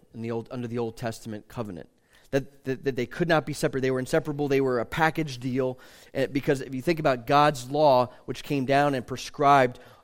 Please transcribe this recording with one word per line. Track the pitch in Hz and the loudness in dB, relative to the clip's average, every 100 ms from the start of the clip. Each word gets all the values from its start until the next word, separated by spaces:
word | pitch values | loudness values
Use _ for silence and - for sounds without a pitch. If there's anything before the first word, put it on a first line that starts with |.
| _ | _
in | 117 | -10
the | 113 | -6
old, | 117 110 | -6 -6
under | 127 120 | -8 -6
the | 120 | -6
Old | 117 - | -6 -6
Testament | 117 113 113 110 - | -8 -8 -10 -12 -12
covenant. | - 107 82 - _ _ _ _ | -10 -10 -10 -16 _ _ _ _
That, | 139 131 - | -4 -4 -12
that, | 135 127 | -8 -6
that | 139 123 | -4 -4
they | 120 | -4
could | - 170 | -2 2
not | 160 | 2
be | 151 | 0
separate. | 143 151 131 | -4 -4 0
They | 131 | 0
were | 131 | 0
inseparable. | 127 160 156 143 143 | 0 -2 -2 -4 0
They | 139 | 2
were | 135 123 | 2 0
a | 110 | -2
package | - 160 160 156 123 | 0 0 0 -6 -6
deal. | 131 127 127 127 - - - | -6 -2 -2 -4 -14 -20 -10
Eh, | - 127 | -4 -2
because | 139 156 135 | -2 0 -2
if | - | -2
you | 131 | -6
think | 147 165 | -2 0
about | 151 127 113 | 0 0 4
God's | 143 151 139 127 | 4 6 2 -4
law, | 147 151 127 120 - | 4 6 6 4 -4
which | - 127 | -12 -10
came | - 143 | -4 -2
down | 127 139 143 | 2 2 2
and | 131 - | 0 -6
prescribed | 127 - - 143 143 127 - - - | -10 -8 0 6 6 4 0 -18 -20